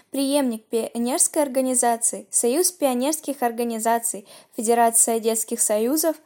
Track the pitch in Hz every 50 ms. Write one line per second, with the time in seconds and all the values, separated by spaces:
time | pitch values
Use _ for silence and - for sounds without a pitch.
0 | - _ - 269 277 269 285 294 269 247 220 220 - _ 240 226 226 - - 233
1 | 233 240 285 349 - - - 330 294 277 247 269 262 254 254 240 247 240 233 226
2 | - - - 196 220 - - - - 233 254 330 359 - - - 294 262 247 247
3 | 254 294 311 - - - 269 - 254 233 226 233 240 233 226 220 220 226 233 233
4 | 226 - - 196 - - - - - _ - - 220 226 240 240 233 226 233 -
5 | - 240 226 226 214 226 226 226 - - 240 226 - - 214 214 226 247 294 311
6 | 339 320 311 - _